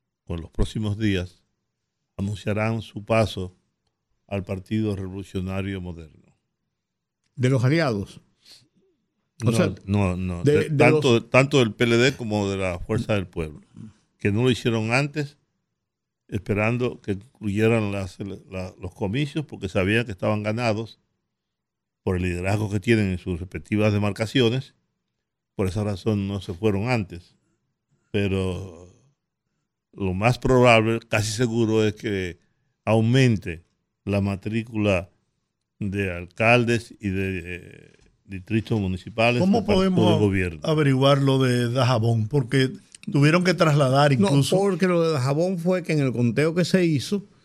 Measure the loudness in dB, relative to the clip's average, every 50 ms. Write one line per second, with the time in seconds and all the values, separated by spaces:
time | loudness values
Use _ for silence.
0 | _ _ _ _ _ -10 -10 -10 -10 -6 _ -2 -2 -2 -2 -4 -4 -4 -4 -2
1 | 0 0 0 0 -2 -6 -10 _ _ _ _ _ _ _ _ _ _ _ _ _
2 | _ _ _ -8 -6 -6 -6 -6 -6 -4 -2 -2 -2 -2 -2 -4 -6 -10 -14 -10
3 | -4 0 2 2 2 2 0 -6 -8 -8 -10 _ _ _ _ _ _ _ _ _
4 | _ _ _ _ _ -8 -8 -6 -6 -6 -8 -10 -6 -4 -2 -2 0 -2 -2 -4
5 | -6 -8 -10 -12 -12 -8 -6 -6 -6 -4 -4 -4 -4 -4 -6 -8 -8 -10 -12 -14
6 | -16 -18 -20 _ _ _ _ _ _ _ _ _ _ _ _ _ _ _ _ _
7 | _ _ _ _ _ _ _ -2 0 2 2 2 2 2 2 2 2 0 -2 -4
8 | -6 -8 -12 -20 -20 _ _ _ _ -20 -20 -20 _ _ _ _ _ _ _ _
9 | _ _ _ _ _ _ _ -4 -2 0 2 2 2 0 -2 -6 -4 -2 0 2
10 | 2 0 0 -2 -4 -4 -4 -2 0 2 2 2 2 0 2 4 4 6 4 4
11 | 4 4 4 4 2 2 2 2 4 4 4 4 4 4 2 0 2 2 4 4
12 | 4 2 2 -2 -4 -4 -2 -2 0 -2 -2 -2 -4 -4 -4 -6 -6 -4 -4 -4
13 | -2 0 -2 -2 -2 -4 -6 -6 -8 -8 -8 -14 -20 _ _ -20 -20 -20 -20 _
14 | _ _ _ _ -2 -2 0 2 2 2 2 0 0 -2 -2 -2 -2 0 0 0
15 | 0 -2 -4 -6 -8 -8 -10 _ _ _ _ _ _ _ _ _ _ _ _ _
16 | _ _ _ _ _ -10 -10 -8 -4 -2 -2 0 0 0 0 0 -2 -4 -6 -6
17 | _ -6 -6 -6 -8 -14 _ -10 -6 -4 0 2 4 4 4 2 0 -2 -4 -4
18 | -6 -8 -10 -10 -12 -10 -12 -12 -14 -12 -10 -10 -10 -10 -12 -12 -14 -14 -8 -6
19 | -6 -4 -2 -2 -4 -4 -4 -6 -8 -8 -10 -10 -8 -4 -2 0 2 2 2 0
20 | 0 -2 -6 -4 -2 -2 -2 -2 -2 -4 -4 -2 -2 -2 -2 -2 -4 -10 -14 _
21 | _ _ _ _ _ _ _ _ _ _ _ _ _ _ _ _ _ _ _ _
22 | -4 -2 -2 0 0 -2 -2 -2 -2 -2 -2 -2 -2 -2 -4 -2 0 2 2 4
23 | 2 0 -2 -4 -4 -6 -6 -6 -8 -10 -12 -12 -8 -4 -2 0 2 2 2 0
24 | 0 -2 -2 -4 -4 -2 0 2 2 2 2 -2 -6 -8 _ _ _ _ _ _
25 | _ _ _ _ _ _ _ _ _ _ _ -4 -4 -4 -2 -4 -4 -4 -4 -4
26 | -2 -2 -2 -2 -2 -4 -6 -8 -8 -10 -8 -4 -2 0 0 0 0 -2 -2 -2
27 | -2 -6 -10 -16 -18 _ _ _ _ _ _ _ _ _ _ _ _ _ _ _
28 | _ _ -4 -2 -2 0 0 -2 -2 -4 -6 -8 -10 -14 -16 -20 -20 -20 _ _
29 | _ _ _ _ _ _ _ _ _ _ _ _ _ _ _ _ _ _ _ -6
30 | -4 -2 -2 -2 -2 -2 -4 -2 0 0 2 4 4 6 4 4 2 0 -2 -4
31 | -6 -4 -4 -4 -2 -2 -2 -2 -2 -2 0 0 0 0 2 2 0 0 -2 -4
32 | -6 -6 -4 -4 -6 -6 -10 -12 _ _ _ _ _ _ _ _ _ 0 0 2
33 | 2 2 4 4 4 4 2 0 -4 -8 -12 -12 -14 _ _ _ _ _ _ _
34 | -6 -4 -2 -2 -2 -2 -4 -6 -6 -6 -6 -6 -6 -6 -4 -2 0 0 0 0
35 | -2 -6 _ _ _ _ _ _ _ _ _ _ _ _ _ -8 -8 -6 -4 -4
36 | -4 -4 -6 -8 -12 -10 _ 0 2 4 4 4 4 2 0 -2 -2 -6 -12 -8
37 | -4 -4 -2 -2 -2 -4 -4 -6 -8 -10 -12 -14 -14 -18 -20 -20 -20 -20 _ _
38 | _ _ _ _ _ -16 -16 -14 -6 -4 -2 -2 -2 -2 -2 -2 -2 -2 -4 -6
39 | -8 -8 -2 0 2 2 2 2 4 4 2 2 2 2 2 4 4 2 2 4
40 | 4 4 4 4 4 2 2 2 0 -2 -4 -6 -4 -2 0 2 2 2 4 4
41 | 4 4 4 4 4 2 2 2 2 2 2 2 0 0 0 0 2 2 2 2
42 | 2 2 2 0 0 0 0 -2 0 2 2 2 2 0 -2 -6 -16 _ -20 -16
43 | -8 -2 2 4 4 6 4 4 2 2 2 2 4 4 4 4 4 4 4 4
44 | 4 4 4 4 4 4 4 2 2 2 2 2 2 0 0 0 0 2 2 2
45 | 2 0 0 0 -2 0 0 0 0 0 -2 -2 -2 0 -2 -2 -2 -2 0 0
46 | 0 0 0 0 0 0 2 2 0 0 0 0 0 0 2 2 2 2 0 0
47 | -2 -2 -6 -6 -6 -8 _ _